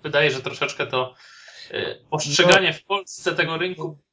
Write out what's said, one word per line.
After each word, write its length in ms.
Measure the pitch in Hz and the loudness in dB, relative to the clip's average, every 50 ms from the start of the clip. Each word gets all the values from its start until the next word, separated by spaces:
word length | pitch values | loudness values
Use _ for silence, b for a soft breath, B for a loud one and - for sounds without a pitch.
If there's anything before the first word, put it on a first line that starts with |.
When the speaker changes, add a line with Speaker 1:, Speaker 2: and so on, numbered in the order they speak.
Speaker 1:
wydaje, 280 | - 147 143 143 156 147 | -6 2 2 4 4 4
że 120 | 131 131 | 2 -2
troszeczkę 440 | - 131 123 - 143 131 - - 143 | -6 -8 -4 -4 -4 -4 -2 -6 -4
to, 280 | - 135 127 127 127 B B B B B B B B B B B B | -2 0 -2 -2 -2 B B B B B B B B B B B B
y, 280 | - - - - - - _ _ | -6 -6 -6 -6 -8 -10 _ _
postrzeganie 580 | 151 147 147 147 143 165 175 180 190 196 185 165 | -4 -4 -2 0 2 4 6 8 8 6 6 2
Speaker 2:
No. 60 | 156 | -2
Speaker 1:
w 80 | - _ | -4 _
Polsce 480 | _ 196 202 185 - - - - 180 156 | _ -4 -4 -4 -8 -16 -6 -4 -4 -2
tego 220 | 160 165 165 165 | 0 -2 -2 -2
rynku 420 | 160 180 185 180 156 170 165 151 _ _ _ | -4 -4 -6 -6 -8 -10 -12 -12 _ _ _